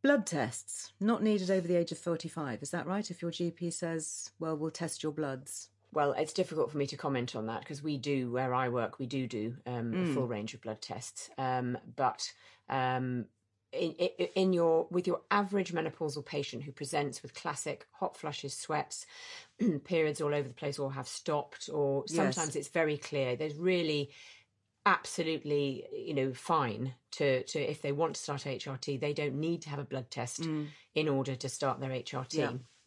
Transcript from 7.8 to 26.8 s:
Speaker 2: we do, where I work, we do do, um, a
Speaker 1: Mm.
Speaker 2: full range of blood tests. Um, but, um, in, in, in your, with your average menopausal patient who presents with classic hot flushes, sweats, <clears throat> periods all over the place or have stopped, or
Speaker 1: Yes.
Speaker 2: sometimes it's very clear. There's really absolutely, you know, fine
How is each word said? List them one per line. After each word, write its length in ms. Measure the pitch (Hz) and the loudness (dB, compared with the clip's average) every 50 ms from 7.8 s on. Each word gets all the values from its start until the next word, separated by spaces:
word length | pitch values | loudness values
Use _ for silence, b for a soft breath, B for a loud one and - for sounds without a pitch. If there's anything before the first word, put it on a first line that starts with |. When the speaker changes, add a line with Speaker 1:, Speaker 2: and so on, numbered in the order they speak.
| 143 | -4
Speaker 2:
we 140 | 156 147 | -4 -4
do, 340 | 131 120 143 143 135 127 120 | -2 0 0 0 0 0 0
where 220 | 120 127 127 127 123 | 0 0 2 2 2
I 160 | 127 131 123 | 2 2 2
work, 280 | 120 123 113 98 - - | 2 0 0 -2 -2 -6
we 60 | 135 | -6
do 220 | 120 135 135 127 | -4 -2 -2 -2
do, 300 | 113 - 110 107 117 127 127 - | -2 -2 -2 -2 -2 -4 -6 -6
um, 280 | 123 123 120 117 117 110 | -6 -4 -2 -2 -2 0
a 40 | |
Speaker 1:
Mm. 160 | 185 180 165 139 | 0 2 2 2
Speaker 2:
full 140 | 135 131 | 2 0
range 260 | 117 120 104 107 110 - | 0 -2 -4 -4 -6 -8
of 80 | 117 | -8
blood 200 | - 113 110 - | -6 -6 -6 -6
tests. 480 | - - 90 - - - - - - - - | -6 -8 -8 -8 -8 -12 -12 -14 -14 -12 -6
Um, 400 | - 135 127 127 127 123 123 123 - - - - | -2 0 2 2 2 0 0 -4 -4 -8 -12 -2
but, 380 | - 131 117 - - - - B B B B B B B - | 2 2 2 2 0 -8 -10 B B B B B B B -2
um, 560 | - 135 127 127 127 127 127 127 123 123 110 - _ _ _ _ _ _ _ _ - | 0 2 2 2 2 2 0 0 0 -2 -2 -4 _ _ _ _ _ _ _ _ -2
in, 140 | 139 180 165 156 | -2 0 -2 2
in, 340 | - 180 180 - - 175 - - | 2 0 0 2 0 -2 2 4
in 180 | 190 190 190 185 | 4 6 6 6
your, 340 | 170 170 165 165 160 - - | 6 6 6 6 6 4 2
with 180 | 170 180 175 | 0 0 2
your 140 | 180 170 - - _ | 2 0 -2 0 _
average 420 | 208 208 202 190 196 202 185 175 170 | 2 2 4 2 2 0 0 2 0
menopausal 520 | 165 160 160 - - 165 151 135 147 139 | 0 0 0 -2 -2 -4 -2 -2 -4 -8
patient 380 | - - 147 139 - - 113 139 | -4 -4 -4 -4 -4 -6 -8 -8
who 80 | 147 | -10
presents 500 | 135 - 147 135 - 151 143 143 123 - | -8 -8 -8 -2 0 0 0 0 -4 -8
with 120 | - 113 - | -12 -14 -16
classic 520 | - - 165 143 - - 156 143 - - _ | -6 -6 -6 -4 -4 -4 -4 -6 -6 -10 _
hot 260 | _ - 185 - - | _ -4 -4 -4 -4
flushes, 360 | - - 151 139 - - 139 - | -6 -6 -6 -6 -6 -8 -8 -8
sweats, 520 | - - - 156 151 - - - - - B B B B B B B B B B - | -8 -4 -2 -2 -2 -2 -4 -8 -12 -12 B B B B B B B B B B 2
<clears throat> 240 | 226 220 160 143 - | 2 2 2 2 -2
periods 380 | - 180 165 156 151 147 - | 2 2 4 4 4 2 2
all 120 | 156 147 147 | 0 2 2
over 140 | 147 139 | 2 0
the 60 | 127 123 | -2 -6
place 260 | - 156 143 139 - | -4 -4 -4 -2 -2
or 140 | 143 135 135 | -2 -2 -2
have 140 | 135 127 | -4 -6
stopped, 600 | - - - - - 151 147 143 - - - - - | -8 -10 -6 -2 0 0 0 -2 -4 -12 -12 -10 -4
or 320 | 156 151 143 139 139 139 139 | 2 2 4 4 4 2 0
Speaker 1:
Yes. 80 | - 160 | 0 2
Speaker 2:
sometimes 400 | 165 151 135 131 175 160 151 - | 4 4 4 4 2 -2 0 -2
it's 140 | 151 143 - | -4 -6 0
very 280 | - 170 160 156 151 | 2 2 4 4 2
clear. 380 | 143 - - 151 139 135 123 123 | -2 -4 -2 0 0 2 2 0
There's 200 | 123 156 156 147 | 0 -2 -4 -4
really 540 | 151 170 185 185 175 165 156 151 147 143 139 B B B B B B B B _ _ _ _ _ _ _ | 0 2 2 4 4 2 2 2 2 0 -2 B B B B B B B B _ _ _ _ _ _ _
absolutely, 1000 | 202 185 - - - - - 165 160 160 151 - 147 147 143 143 139 131 - - - - | 4 4 4 2 -6 -4 -2 0 0 0 -2 0 0 2 2 2 2 0 -4 -8 -8 -10
you 200 | - - - 160 | -8 -6 -2 0
know, 200 | 139 131 135 127 | 0 0 0 -2
fine 600 | - - - 170 156 135 117 104 107 | -6 0 2 4 4 4 2 0 -2